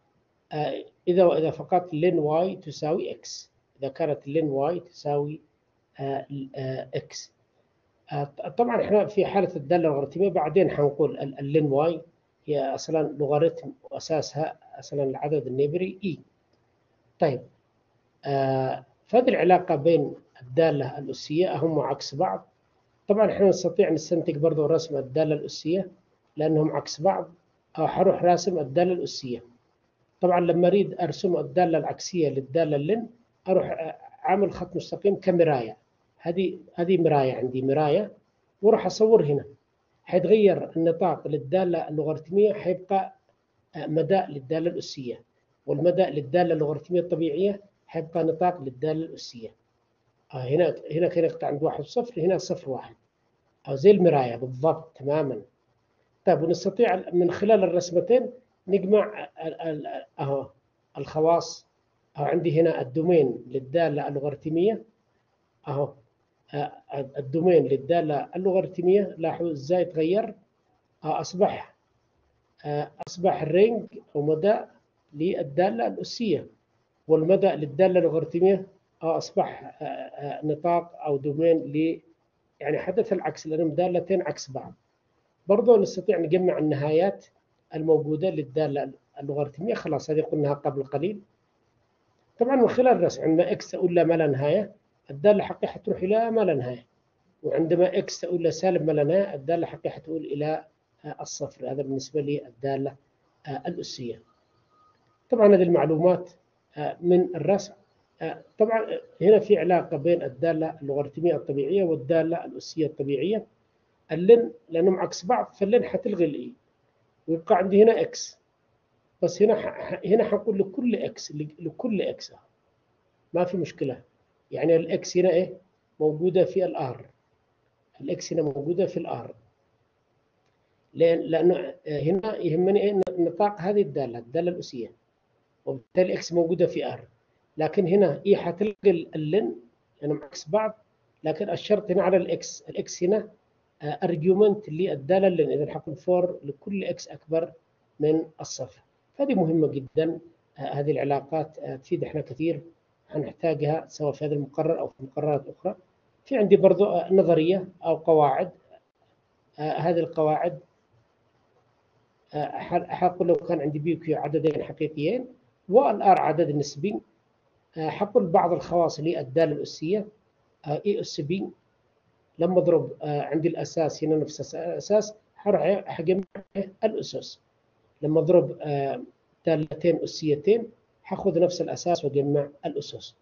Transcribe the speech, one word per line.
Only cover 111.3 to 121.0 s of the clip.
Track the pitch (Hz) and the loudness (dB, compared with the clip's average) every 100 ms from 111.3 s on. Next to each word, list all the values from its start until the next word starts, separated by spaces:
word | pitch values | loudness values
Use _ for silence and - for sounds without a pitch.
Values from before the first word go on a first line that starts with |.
| 147 | 0
الطبيعية | - 139 139 196 | -2 -4 0 0
والدالة | 175 151 131 165 160 170 | 2 0 0 0 0 -2
الأسية | - - - 160 147 | -6 -14 -10 -4 -4
الطبيعية. | 151 139 135 170 214 - _ _ _ _ _ - | -2 -4 -2 -2 -2 -6 _ _ _ _ _ -8
اللين | 160 185 233 240 - _ | 0 6 6 6 -6 _
لأنهم | 165 190 180 | 0 2 2
عكس | 175 - 180 | -2 -6 -2
بعض، | 226 - | -2 -2
فاللين | - 196 240 | -4 2 2
حتلغي | - 185 214 185 | 2 -4 -4 0
الإي، | 160 135 123 - _ _ _ _ _ _ - | 0 -2 -10 -16 _ _ _ _ _ _ -6
ويبقى | 165 165 190 | -6 2 2
عندي | 190 202 | 4 6
هنا | 226 - | 6 6
إكس. | - - - - _ _ _ _ _ _ _ _ | 0 -6 -14 -18 _ _ _ _ _ _ _ _
بس | 175 - | -4 2
هنا | 214 | 2
ح-، | - - - 151 | 2 -2 -8 -10
ح-، | 180 185 | -8 0
هنا | 220 | 2
حنقول | - 208 - 196 | 2 -2 0 -2
لكل | 190 - 240 | -2 -2 -2
إكس، | 202 | -2